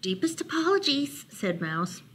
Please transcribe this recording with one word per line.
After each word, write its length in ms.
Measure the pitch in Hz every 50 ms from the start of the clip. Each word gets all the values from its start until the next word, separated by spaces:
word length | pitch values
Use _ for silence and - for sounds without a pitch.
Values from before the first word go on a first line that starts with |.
Deepest 400 | - 190 185 185 - 320 - -
apologies, 840 | - - - 320 320 339 392 392 392 311 277 277 285 277 - - - -
said 320 | - - - 196 175 170
Mouse. 400 | 175 160 160 160 175 180 - - - -